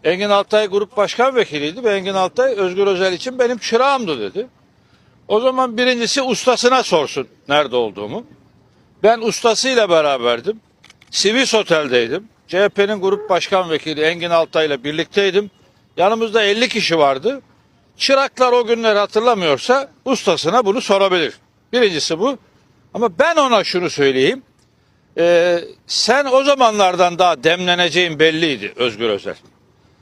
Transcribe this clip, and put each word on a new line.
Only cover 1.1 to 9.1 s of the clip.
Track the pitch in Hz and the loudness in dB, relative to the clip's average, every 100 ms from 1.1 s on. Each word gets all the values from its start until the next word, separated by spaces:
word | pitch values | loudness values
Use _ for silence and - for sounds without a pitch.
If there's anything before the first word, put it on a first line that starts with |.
| - 262 254 | 0 0 0
vekiliydi | 175 147 147 202 | -2 -4 -6 -4
ve | 233 | -2
Engin | 196 185 | -2 -2
Altay | 190 185 - 262 | -2 -2 0 -2
Özgür | 202 185 185 202 | 0 -2 0 0
Özel | 180 190 | 0 0
için | 175 254 254 | -2 -4 -2
benim | 240 247 | -2 -2
çırağımdı | - 226 269 269 202 131 | -2 0 2 0 -2 -6
dedi. | 101 180 247 _ _ _ _ _ _ _ - | -6 -8 -10 _ _ _ _ _ _ _ -4
O | 208 | 0
zaman | 262 254 254 226 | 0 0 -2 0
birincisi | 247 240 226 - | 0 0 -2 -2
ustasına | 262 214 - 233 240 262 | -2 0 0 2 2 2
sorsun | - 170 131 143 123 _ - | 2 0 0 -6 -10 _ -2
nerede | 147 139 123 | 0 2 0
olduğumu. | 110 98 104 185 247 - _ _ _ _ _ _ | -2 -4 -10 -10 -14 -20 _ _ _ _ _ _
Ben | 208 | 2